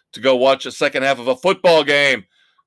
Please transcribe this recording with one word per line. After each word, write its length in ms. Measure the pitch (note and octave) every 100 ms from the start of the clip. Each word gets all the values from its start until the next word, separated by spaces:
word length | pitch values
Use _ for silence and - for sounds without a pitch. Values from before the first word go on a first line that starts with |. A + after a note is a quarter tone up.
| _
to 80 | -
go 140 | B2+
watch 300 | B2+ C3+ C3
the 80 | B2+
second 300 | - D3 C#3
half 140 | C3+ B2+
of 80 | A#2+
a 80 | B2+
football 480 | F3+ F#3 F3+ D#3+
game. 420 | C#3+ C#3+ C#3 A#2+ - _ _ _